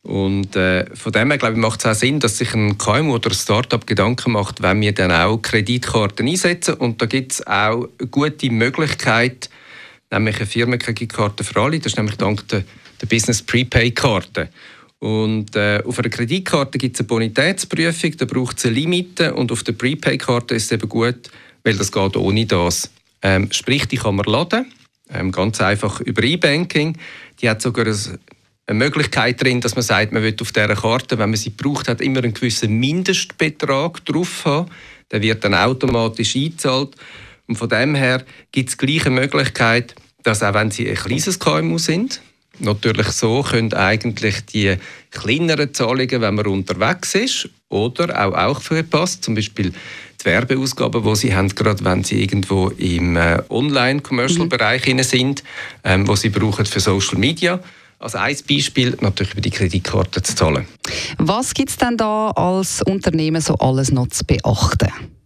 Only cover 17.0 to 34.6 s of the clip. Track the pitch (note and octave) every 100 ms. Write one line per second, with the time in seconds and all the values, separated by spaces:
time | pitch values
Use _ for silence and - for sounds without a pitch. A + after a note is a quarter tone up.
17 | A2 A2+ A2+ A2 D#3 F#3 - D#3+ E3 E3
18 | E3 - B2+ C3 B2 A2+ A#2+ A2+ D#3+ F3+
19 | F3+ - E3 D3 B2 A#2+ - A2 B2+ C#3+
20 | C#3+ C3 - A#2+ A#2+ A#2 - A2 G2+ A#2
21 | A#2 B2 - - - _ A2+ G2+ G2 G#2
22 | G2 G2 F#2+ G#2+ A2 F#2 F2 - - _
23 | _ _ G2 F#2+ G2 - - C#3 C#3 A#2+
24 | G#2+ G2 G#2 A2+ F3 A3+ C4 - _ _
25 | _ - F#2 F#2+ G2 G#2+ F#2+ G#2 G2+ -
26 | - - A#2+ F3 E3+ D3 F3+ D#3 D#3 D#3+
27 | - - - _ A#2 G#2 B2 A#2+ A2 G#2
28 | G#2+ F2 _ - _ _ - G#2+ C#3+ D3+
29 | C#3+ - A2+ B2 C3 B2 A#2+ - A#2+ G2+
30 | G#2+ A2+ G#2+ G#2 A2+ A2 G#2 G2+ A2+ A#2+
31 | - A2+ G#2 A2 A#2 - C#3 C#3 - A#2
32 | C#3 C3 B2 G#2 B2 - G#2+ A2 B2+ E3+
33 | F#3+ F#3 - - D#3 D3+ C#3+ C3+ E3+ E3+
34 | - D#3+ F3+ - D#3+ C#3+